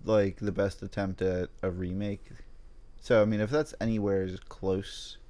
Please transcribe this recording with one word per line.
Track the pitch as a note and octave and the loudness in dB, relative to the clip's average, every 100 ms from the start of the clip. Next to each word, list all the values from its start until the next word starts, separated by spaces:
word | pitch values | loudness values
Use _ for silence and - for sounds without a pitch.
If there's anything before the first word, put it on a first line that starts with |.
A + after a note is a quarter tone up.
like, | - G#2+ G2 - | 2 4 4 0
the | G#2 | -2
best | F2+ G2+ - | 2 0 -2
attempt | G2+ - G2 F#2 | -6 -2 -2 0
at | F#2 F2+ F2+ - | 0 0 -2 -4
a | F#2 | -4
remake. | F2 F2+ F#2+ G#2 G2+ - - - - - - - - | -2 -4 -2 -4 -6 -10 -16 -16 -18 -18 -18 -18 -10
So, | - A2+ | 4 6
I | |
mean, | G#2+ G#2+ | 6 4
if | G#2+ | 2
that's | D3 D3+ - | 2 0 -2
anywhere | A2+ A2 G2+ G2 | 0 2 2 2
as | F#2+ F#2 | 0 -6
close | - - F#2+ F#2+ - - - - | -12 -4 0 0 -2 -10 -14 -16